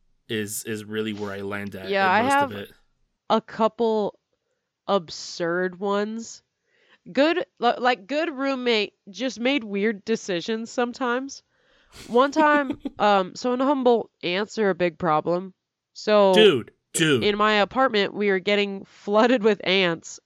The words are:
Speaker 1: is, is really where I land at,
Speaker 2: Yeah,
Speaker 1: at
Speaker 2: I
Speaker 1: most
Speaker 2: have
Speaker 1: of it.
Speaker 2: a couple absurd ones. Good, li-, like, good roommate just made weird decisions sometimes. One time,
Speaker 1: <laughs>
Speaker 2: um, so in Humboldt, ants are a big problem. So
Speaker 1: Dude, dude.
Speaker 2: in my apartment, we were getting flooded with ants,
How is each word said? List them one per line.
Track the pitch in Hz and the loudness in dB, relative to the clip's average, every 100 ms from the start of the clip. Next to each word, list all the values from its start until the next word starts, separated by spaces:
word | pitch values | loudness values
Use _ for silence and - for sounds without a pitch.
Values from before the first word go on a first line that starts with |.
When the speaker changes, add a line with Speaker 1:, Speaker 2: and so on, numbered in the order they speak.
| _ _ - | _ _ -8
Speaker 1:
is, | 110 104 107 | -6 -6 -8
is | - 110 | -8 -10
really | 104 107 110 | -8 -6 -6
where | 101 101 | -6 -8
I | 98 | -8
land | 98 101 101 | -8 -8 -8
at, | 98 190 | -10 -4
Speaker 2:
Yeah, | 196 190 | 0 2
Speaker 1:
at | |
Speaker 2:
I | 196 | 2
Speaker 1:
most | 247 | 2
Speaker 2:
have | 277 277 | 0 0
Speaker 1:
of | 202 | -4
it. | 202 _ _ _ _ _ - | -14 _ _ _ _ _ -2
Speaker 2:
a | 220 | -2
couple | - - 220 - 233 220 196 - _ _ _ _ _ _ - | -2 -2 -2 0 -2 -2 -4 -8 _ _ _ _ _ _ -2
absurd | 196 156 - - - 170 175 185 175 | -2 -2 -16 -14 -6 -4 -2 -4 -4
ones. | 196 202 208 226 226 - _ _ _ _ _ _ - | -2 -2 -2 -6 -12 -18 _ _ _ _ _ _ -8
Good, | 180 302 339 - - | 2 2 2 -4 -2
li-, | 233 - | -2 0
like, | 247 254 190 | 0 -2 -4
good | 294 330 262 | -4 -4 -4
roommate | 277 269 247 220 202 _ - | -4 -2 0 0 -2 _ -20
just | 185 254 214 | -8 -8 -4
made | 240 285 | -2 -2
weird | 220 202 208 202 | -2 -2 -2 -2
decisions | - 226 - 175 160 220 226 | -4 -4 -2 -6 -4 -6 -6
sometimes. | - 240 233 254 240 269 - _ _ _ _ _ - - | -4 -4 -2 -4 -4 -6 -14 _ _ _ _ _ -20 -2
One | 233 277 | 2 2
time, | 302 302 294 269 - - | 4 4 4 0 -6 -10
Speaker 1:
<laughs> | - | -2
Speaker 2:
um, | 208 202 185 - | 2 2 0 -4
so | 247 | -4
in | 247 | 0
Humboldt, | 269 277 247 233 - _ | 0 2 4 2 0 _
ants | 165 180 202 - | -4 -2 -4 0
are | 202 | 0
a | |
big | 170 175 160 | 2 0 0
problem. | 175 156 156 175 190 - _ _ _ | 0 0 2 -4 -4 -16 _ _ _
So | - - 208 196 | -10 2 4 6
Speaker 1:
Dude, | 190 214 135 104 _ _ | 8 6 6 -2 _ _
dude. | - 160 131 | 0 2 4
Speaker 2:
in | 185 208 | 2 2
my | 214 | 2
apartment, | 214 196 247 262 214 196 | 2 0 2 2 2 -2
we | - 208 | -2 0
were | 190 | 0
getting | 180 208 202 196 | 0 0 0 -4
flooded | - - - 208 233 254 | -12 -14 -2 2 4 4
with | 208 208 | 2 0
ants, | - 190 185 165 - - | 0 2 2 -2 -8 -20